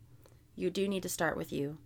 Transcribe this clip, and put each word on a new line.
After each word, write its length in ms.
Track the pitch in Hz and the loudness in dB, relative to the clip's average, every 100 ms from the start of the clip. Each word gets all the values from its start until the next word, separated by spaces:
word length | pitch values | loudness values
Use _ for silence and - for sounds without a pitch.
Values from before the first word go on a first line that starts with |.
| - - - - - - | -20 -20 -20 -20 -16 -2
you 140 | 185 | 0
do 180 | 180 196 | 2 2
need 160 | 190 | 0
to 60 | 180 | -2
start 280 | - 160 - | 0 2 2
with 140 | 165 | -2
you 260 | 147 143 156 | -2 -2 -4